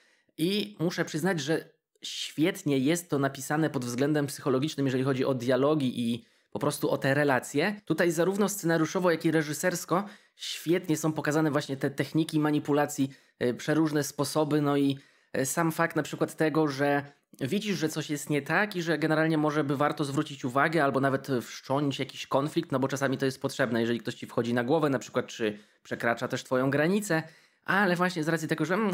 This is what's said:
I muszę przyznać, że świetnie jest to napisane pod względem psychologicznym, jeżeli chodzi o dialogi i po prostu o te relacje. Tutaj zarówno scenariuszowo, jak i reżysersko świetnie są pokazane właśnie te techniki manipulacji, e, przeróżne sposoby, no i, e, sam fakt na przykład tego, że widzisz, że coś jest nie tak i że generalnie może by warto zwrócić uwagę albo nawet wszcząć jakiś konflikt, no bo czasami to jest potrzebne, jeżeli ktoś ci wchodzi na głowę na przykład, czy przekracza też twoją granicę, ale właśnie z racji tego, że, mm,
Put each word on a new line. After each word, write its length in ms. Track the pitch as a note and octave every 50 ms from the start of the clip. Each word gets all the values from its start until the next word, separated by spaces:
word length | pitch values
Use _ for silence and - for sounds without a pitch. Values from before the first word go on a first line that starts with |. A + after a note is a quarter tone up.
| _ _ _ _ _ _ _
I 380 | - D#3+ F#3 G3+ G#3 - - - -
muszę 260 | D#3+ F3+ - F3 D#3+
przyznać, 340 | - - D3 D#3 G3 F#3 D3+
że 300 | C3+ D3+ D#3+ - - - _ _ _ _ _ _ -
świetnie 760 | - - - - - - C#3+ D#3 F#3+ F#3 F#3 - D3 C#3
jest 320 | C3+ B2+ D3 F3 E3+ - -
to 100 | D3+ C3+
napisane 500 | C#3 C3+ C#3 C#3 - - D3+ D#3 D#3 D3
pod 160 | - B2+ B2
względem 420 | A#2+ A#2+ B2 C#3 D#3 D3+ D3+ C#3+
psychologicznym, 580 | C3+ - - - C#3+ C3 C3 D3+ D#3 - C#3+ C#3
jeżeli 180 | C3+ C3 B2+ C3
chodzi 220 | C#3 C3 B2+ B2+
o 80 | C3 C3+
dialogi 800 | A#2+ A#2 C3 B2+ B2+ C#3 D3 D#3 D3+ C3 B2 - A#2+ A#2+ A#2
i 140 | A#2+ C3+ - _ _ _ _ _
po 80 | - -
prostu 320 | - D3+ - - - -
o 60 | C#3+
te 160 | C#3 - C3+ C#3
relacje. 680 | D3 D3 C#3+ C3 A#2+ - - - C#3+ E3+ G#3+ G#3 - -
Tutaj 260 | - E3 - F3 F3
zarówno 380 | D#3 E3+ E3 F#3+ G3 G3+ G3+ F#3+
scenariuszowo, 640 | - - D#3+ E3 E3 D#3+ D#3+ D3+ - F#3+ F3+ F3
jak 140 | D#3+ D#3+ -
i 60 | D#3+
reżysersko 760 | D3+ D#3+ D3 D3+ D3 - F3+ F3+ F3 E3+ - - E3 F#3+ G#3 G3+ - - _ _ _
świetnie 600 | - - - - - - D3+ F3 F#3 F#3 D#3+ D3+
są 160 | D3 D#3+ D#3 D#3
pokazane 380 | D#3 C#3 D3+ C#3+ D#3+ D#3 D3+
właśnie 260 | C3 D3 - - C3+
te 120 | - D3+ C3+
techniki 500 | C#3 - C3+ - - D#3+ D#3+ - D#3 D3+
manipulacji, 680 | D3+ D3+ D3+ D3 D3 D3 C#3+ D3 D3 D3 - C#3 C3+ C3+ - - _ _ _ -
e, 140 | A#2+ B2 A2+
przeróżne 500 | - - D#3 D3+ D#3 D#3+ D3+ D3+ D3 C#3
sposoby, 580 | - - - C#3 - - D#3 D#3 D3 D3+ D3+
no 160 | D3 C#3+ C#3+
i, 200 | C#3+ C#3 C#3 C3+ C3+ - _ _ _ _ _ -
e, 120 | - C3+
sam 260 | C3+ - E3+ E3 E3
fakt 240 | D#3+ E3+ E3 D#3+ -
na 80 | D#3 C#3+
przykład 320 | - D#3 - D#3+ D#3 -
tego, 320 | - D#3+ D#3 D3+ D#3+ D#3
że 360 | D3 C3 C#3 C#3+ C#3+ C#3+ C#3+ C#3 - - _ _ _ - -
widzisz, 360 | C3+ B2+ F#3+ G#3 G#3+ G#3 F3+
że 120 | C#3 D#3 D3+
coś 200 | - D#3+ D3 -
jest 200 | D3 C#3 - -
nie 120 | D3+ C#3
tak 340 | C3+ E3 D#3+ F#3+ G#3+ G#3 G3
i 60 | F3+
że 160 | D#3+ E3+ D#3
generalnie 400 | D3 D#3+ D#3 D#3 D#3 D#3+ D#3+ D#3+
może 260 | D3+ D3+ D3+ D3 D#3 D3
by 140 | C#3 C#3+
warto 260 | C3 D3 D3 D3 - D3
zwrócić 400 | C#3 C#3 D3 B2+ - C3+ - -
uwagę 380 | B2 A#2+ C#3 D3 D#3+ D#3+ D#3+ C#3
albo 160 | C#3 A#2+ C3+
nawet 280 | C3+ C3+ C3+ C3 C3+ C#3 C3 A#2
wszcząć 580 | - - - - - - C3+ C#3+ D3+ C#3 C3+ -
jakiś 280 | C3 - - - -
konflikt, 440 | - - C3+ C#3+ C3+ - E3+ E3 -
no 80 | C#3 B2+
bo 80 | C3+
czasami 300 | B2+ D3 C3+ C3+ B2+ C3+
to 80 | C3 C3+
jest 160 | C3 C3 -
potrzebne, 400 | - C3 - - C3+ A2+ A#2+ A2+
jeżeli 180 | A#2 A#2 A#2+ G#2+
ktoś 160 | - B2 -
ci 120 | - -
wchodzi 260 | - - B2 A#2 A#2+ A#2+
na 100 | B2 A#2
głowę 260 | B2 D#3+ D#3+ D3+ D3
na 100 | C3 A2+
przykład, 280 | - - - B2+ -
czy 320 | - - - A2+ G#2 G#2 G#2 - _ _ _ -
przekracza 440 | - A#2+ A2 A#2+ A#2 A#2 - C3
też 160 | - C3 - -
twoją 260 | - C3 B2+ C3 C#3
granicę, 540 | C#3 C#3+ D3+ F3 G3 G#3+ G#3 - D#3+ D#3+ D#3+ - - - _ _ _ _ - -
ale 240 | F3+ G3 G#3 F3 F3
właśnie 280 | E3 F3+ F3+ F3+ E3 D3+
z 40 |
racji 200 | E3 E3 D#3 D#3
tego, 180 | D#3 E3 D#3 D3+
że, 80 | D#3 F#3
mm, 180 | G#3+ A3 F#3+